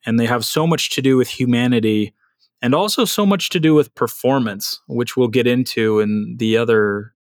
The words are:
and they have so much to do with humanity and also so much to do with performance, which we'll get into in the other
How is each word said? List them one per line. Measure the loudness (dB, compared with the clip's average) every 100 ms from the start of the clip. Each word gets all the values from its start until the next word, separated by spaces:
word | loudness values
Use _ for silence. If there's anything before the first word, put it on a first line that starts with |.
and | -2 0
they | 0
have | -2
so | -2 -2 0
much | 0 -4
to | -2
do | 2 2
with | 0
humanity | -2 0 0 2 0 0 0 -2 -8 _ _ _ _
and | 0
also | 0 0 0 -2
so | 0
much | 0 0 -2
to | 0
do | 4
with | 4 2
performance, | -2 -4 -2 0 0 -2 -6 -10 -10 -8
which | -6 -4 0
we'll | 0
get | 2 2
into | 0 -2 -2 0 2
in | 0 -2 -6 -4
the | 0 2
other | 2 2 2 -2 -8 _